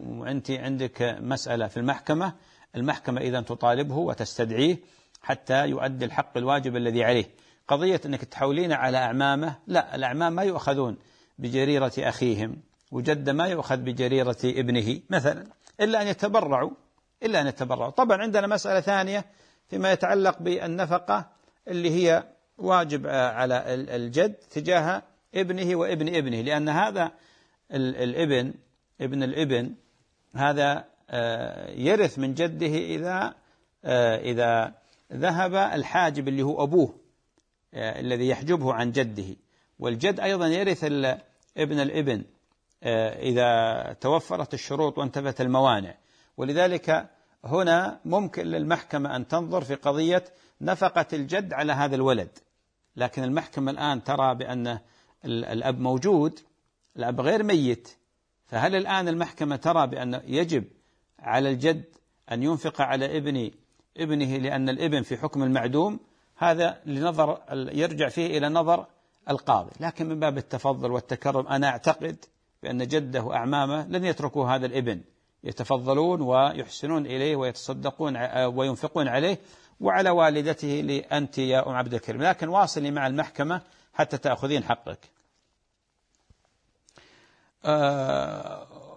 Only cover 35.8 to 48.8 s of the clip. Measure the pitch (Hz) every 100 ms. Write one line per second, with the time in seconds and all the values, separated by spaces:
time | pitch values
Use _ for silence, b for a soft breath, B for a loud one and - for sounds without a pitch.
35.8 | - 175 170 143 139 135 135 151 143 175
36.8 | 127 - _ _ _ _ _ _ _ 113
37.8 | 110 135 123 120 127 117 143 175 131 123
38.8 | 120 123 120 104 95 - _ _ _ _
39.8 | - 117 185 196 202 190 165 170 196 175
40.8 | 156 143 135 127 - _ _ - 151 151
41.8 | 139 156 139 107 - _ _ _ _ _
42.8 | - 113 110 - 127 120 123 117 113 120
43.8 | 117 - 131 160 - 180 143 139 - 139
44.8 | 151 143 135 143 139 127 127 131 135 107
45.8 | 92 - b b b - 131 151 180 175
46.8 | - 160 - b b b 120 165 175 170
47.8 | 196 - 160 185 190 180 165 165 151 165